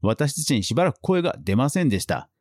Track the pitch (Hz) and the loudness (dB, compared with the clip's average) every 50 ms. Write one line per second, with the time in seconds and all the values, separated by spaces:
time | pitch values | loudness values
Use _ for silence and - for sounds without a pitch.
0 | - 98 113 - 151 143 143 - 151 - 143 113 90 - 113 127 175 180 - _ | 2 0 0 2 0 -2 -2 -4 -2 0 0 0 0 0 0 2 2 0 0 _
1 | - - 185 180 170 175 - - 71 87 98 104 127 143 - 185 180 143 101 92 | -2 0 0 2 2 0 -4 -4 -4 0 0 2 2 2 0 2 2 2 2 0
2 | - - 85 64 - _ _ _ | 0 -2 -4 -4 -6 _ _ _